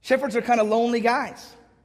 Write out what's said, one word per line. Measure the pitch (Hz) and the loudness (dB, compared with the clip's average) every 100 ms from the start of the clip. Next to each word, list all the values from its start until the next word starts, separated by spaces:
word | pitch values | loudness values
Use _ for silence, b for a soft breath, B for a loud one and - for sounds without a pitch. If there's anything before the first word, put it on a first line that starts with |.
Shepherds | - 262 269 | 0 0 0
are | 214 | -4
kinda | 233 240 | 0 2
lonely | 214 220 240 240 | 2 2 2 0
guys. | 226 240 233 - - - - _ | 0 0 -4 -12 -20 -20 -20 _